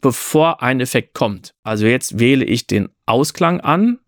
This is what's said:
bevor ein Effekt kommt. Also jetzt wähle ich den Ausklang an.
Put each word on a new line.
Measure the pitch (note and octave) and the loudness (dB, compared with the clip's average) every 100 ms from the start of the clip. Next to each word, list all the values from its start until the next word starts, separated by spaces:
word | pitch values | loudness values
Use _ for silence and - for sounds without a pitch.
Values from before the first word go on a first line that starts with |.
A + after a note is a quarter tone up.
bevor | - - - D3+ D#3+ - | -2 0 0 2 2 0
ein | B2 C3 | -2 -2
Effekt | B2 B2 - | 0 -2 -4
kommt. | - A#2+ F#2+ - _ | -4 -4 -4 -14 _
Also | - G#2+ G#2+ | -8 0 2
jetzt | B2+ - - | 2 -2 0
wähle | A#2 C3+ | 2 2
ich | A#2+ A2+ - | 0 -2 -2
den | G#2 - _ - | -2 -2 _ -2
Ausklang | A2+ - - E3+ F3 | 0 0 0 0 0
an. | - E3 A3+ A#3+ | 0 2 0 -2